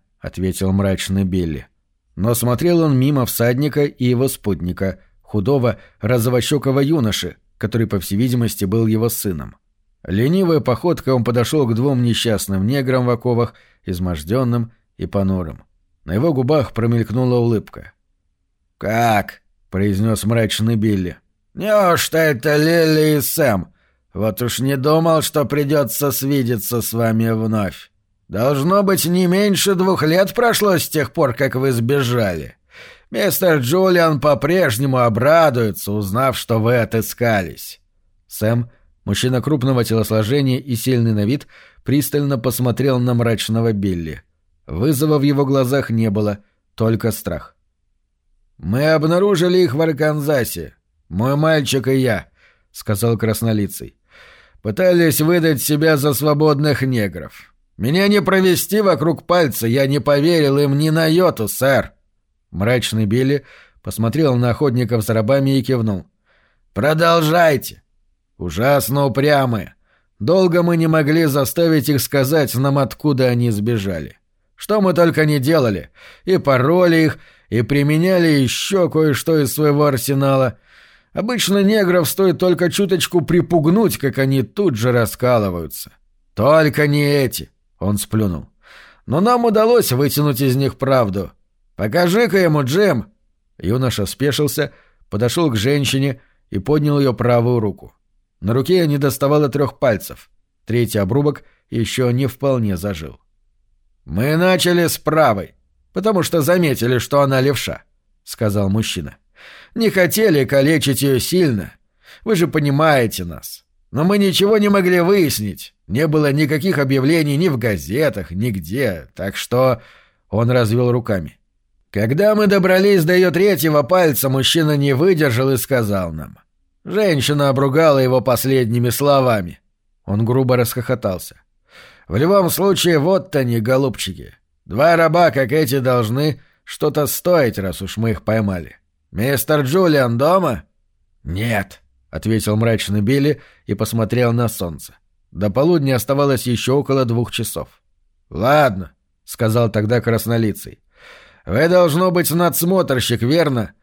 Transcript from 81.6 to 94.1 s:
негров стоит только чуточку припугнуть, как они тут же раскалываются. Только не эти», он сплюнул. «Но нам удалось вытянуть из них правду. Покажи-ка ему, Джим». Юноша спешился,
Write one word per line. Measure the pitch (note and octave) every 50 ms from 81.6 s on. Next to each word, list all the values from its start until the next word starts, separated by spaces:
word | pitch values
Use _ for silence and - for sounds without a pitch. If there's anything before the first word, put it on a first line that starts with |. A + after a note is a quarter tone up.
| G3
негров | G3+ A3 G#3+ F#3+ F3 F3 F3+ D#3 -
стоит | - F#3+ G3 F3+ D3 -
только | F#3 F3+ E3+ - F3+ E3+
чуточку | - - G3+ E3+ F#3 E3 - - F3+ F3
припугнуть, | C3 - F3 F3 E3 - F3 D#3+ C#3+ E3 F#3 A3+ A3 E3+ -
как | - C#3 C3+ -
они | C#3 C3+ C3+ C3+ C3+ A2+
тут | - - G3+ G3+ E3+ A#2+
же | G#2 A#2+ B2+
раскалываются. | A#2+ A#2+ A2+ - - - B2 B2 B2 A2 G#2 F#2+ F2 E2+ D#2+ C#2+ - - - - _ _ _ _ _ _ _ _ -
Только | - A2+ C#3+ D#3 D#3+ D3+ D3 - D3+ D3+
не | D3 C#3+ D3 D3
эти», | C#3+ C#3+ C#3+ C3 A#2+ - - - - _ _ _ _ _ -
он | F2+ G2+ G#2
сплюнул. | G2+ - - A2 A2 G#2+ F#2+ E2 C#2+ - - _ _ _ - - - - - _ _ -
«Но | A2+ A#2+ E3+
нам | G3+ A#3+ B3 A#3+ A#3+
удалось | A3+ G3+ G#3+ A3 A3+ A#3+ A3+ - -
вытянуть | B2 B2+ D3 C3+ - D3 D3 D3 B2 A#2
из | C#3 C3 B2
них | C#3 C3+ B2+ -
правду. | - C3+ C3+ C3+ B2+ A2+ G2 F#2 G2+ F2 - - _ _ _ _ _ _ _ _
Покажи-ка | - G2+ G#2+ A#2+ F3 F3 E3+ F#3 A#3 A#3+ F3 F3+
ему, | F#3+ F3+ D#3+ D3+ D3 C3+
Джим». | B2 D3+ G3 G#3+ F#3+ C#3+ A2 - - _ _ _ _ _ _ _ _ _ -
Юноша | - F#2 A#2 C3 C3 A#2+ - G#2+ G2
спешился, | -